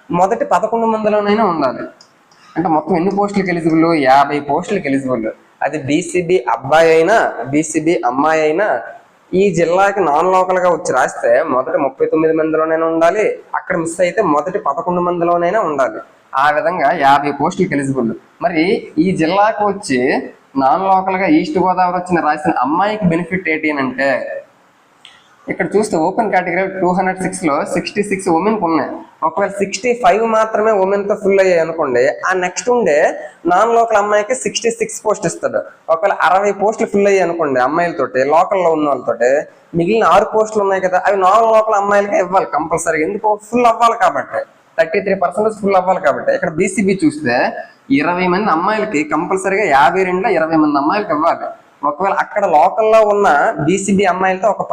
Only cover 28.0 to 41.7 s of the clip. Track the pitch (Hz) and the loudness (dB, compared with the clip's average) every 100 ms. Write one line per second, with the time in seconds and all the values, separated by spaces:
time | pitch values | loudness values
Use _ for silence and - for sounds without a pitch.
28 | 202 190 190 165 202 220 170 156 113 - | -4 -2 0 0 0 0 0 -2 -2 -8
29 | - - 160 196 196 - 196 - 247 233 | -16 -6 -4 -2 -4 -4 -6 -4 -4 0
30 | 185 202 226 220 220 - 220 208 190 202 | 2 2 2 0 0 0 0 2 0 -2
31 | 196 202 196 196 190 170 160 160 143 120 | -2 -2 2 2 4 2 0 -2 0 2
32 | 135 - 175 185 180 - 247 247 180 147 | 2 0 -2 -2 -2 -4 -2 0 2 2
33 | 214 - - - 170 180 233 233 226 214 | 2 -2 -12 -8 0 2 4 2 2 2
34 | 202 208 208 170 202 - 233 226 220 - | 2 0 0 -4 -6 -4 -4 -4 -6 -6
35 | 214 196 165 - 135 117 - - - 165 | -4 -2 -4 -4 -4 -4 -6 -8 -2 0
36 | 196 - 156 190 202 196 202 220 226 202 | 0 0 2 2 0 0 -2 0 -2 2
37 | 202 196 170 170 147 127 127 160 175 143 | 2 2 2 0 -2 0 0 0 -2 -2
38 | 127 131 135 160 180 196 170 156 147 127 | -4 -2 2 2 2 0 0 0 0 -2
39 | 120 113 123 143 151 - _ 165 170 226 | -2 0 2 0 -2 -14 _ -4 0 2
40 | 175 185 214 226 214 214 196 190 185 180 | 4 4 2 0 0 0 0 0 0 0
41 | 180 196 185 220 226 220 220 | 0 2 4 4 4 4 2